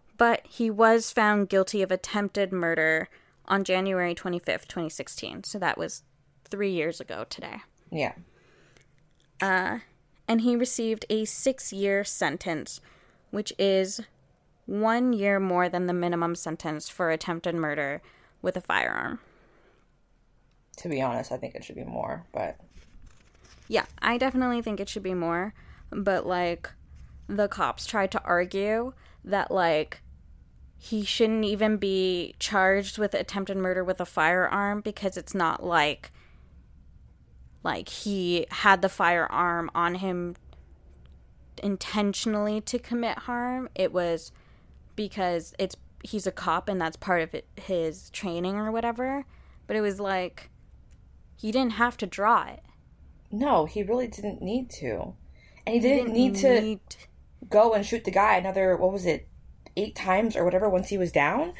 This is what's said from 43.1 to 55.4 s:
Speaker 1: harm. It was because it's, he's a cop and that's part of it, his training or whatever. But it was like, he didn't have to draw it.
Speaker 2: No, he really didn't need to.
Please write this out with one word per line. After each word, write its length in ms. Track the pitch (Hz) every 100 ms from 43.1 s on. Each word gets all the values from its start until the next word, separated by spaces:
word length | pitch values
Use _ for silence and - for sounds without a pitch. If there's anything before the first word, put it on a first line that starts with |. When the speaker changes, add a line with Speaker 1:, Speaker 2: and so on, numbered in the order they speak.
| -
Speaker 1:
harm. 480 | - 240 247 254 254
It 180 | - 185
was 400 | 180 170 165 - - - - - - - -
because 580 | 208 208 180 170 - -
it's, 180 | 185 - - -
he's 240 | - 214 190
a 60 |
cop 360 | - 180 170 208
and 120 | 185
that's 160 | 160 -
part 260 | - 175
of 120 | 160
it, 120 | - - -
his 540 | - 175 160 - -
training 460 | - 190 170 185 202
or 140 | 214
whatever. 540 | 226 233 233 262 277 - - - - -
But 100 | 214
it 40 |
was 180 | 208 196
like, 500 | 202 190 180 - - - - - - - - - - -
he 140 | 214
didn't 220 | 254 247
have 220 | 214 240 -
to 80 | 190
draw 400 | - 208 214 -
it. 120 | - - - - - - - -
Speaker 2:
No, 340 | 208 285 185
he 180 | 156 208
really 240 | 190 247 233
didn't 360 | - 208 -
need 280 | 180 247 247 -
to. 340 | 127 92 - - - -